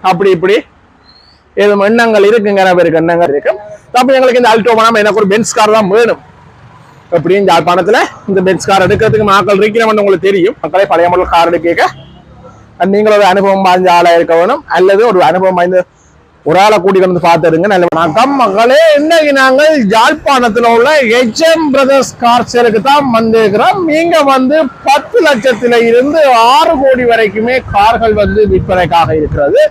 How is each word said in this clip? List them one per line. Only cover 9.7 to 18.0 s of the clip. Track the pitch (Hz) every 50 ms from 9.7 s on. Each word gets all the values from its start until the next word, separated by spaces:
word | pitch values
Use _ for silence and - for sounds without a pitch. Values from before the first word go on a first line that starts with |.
| 208 233 226 220 214 214 202
உங்களுக்கு | 202 196 165 175 196
தெரியும். | 202 196 170 214 - -
மக்களே, | - 156 180 185 196 196
பழைய | 180 165 175 175 180
மாடல் | 180 180 175 175
கார் | 170 170 170
எடுக்க | 170 165 - 170 170 185 302 359 - - - - - - - - - - - - - - - - - - 175 190
நீங்களும் | 196 208 214 214 214
ஒரு | 208 202 185
அனுபவம் | 185 196 190 196 196 190 190
வாய்ந்த | 185 180 185 185 180 175
ஆளா | 175 175 175 170
இருக்க | 170 170 170 165
வேணும், | 165 175 202 269 302 - - 165
அல்லது | 170 185 190 196 196 233 247
ஒரு | 202 180 165
அனுபவம் | 151 165 185 190 185 190 180
வாய்ந்த | 175 180 185 180 175 _ _ _ _ _ _ _ _ _ _ _ _ 147
ஒரு | 160 180
ஆளை | 202 214 214 202 170
கூட்டிட்டு | 196 196 190 185 185
வந்து | 180 170 170
பார்த்துடுங்க. | 170 170 165 156 165 160 160 175 208 202
நல்ல | 180 175 175 160
வணக்கம் | 160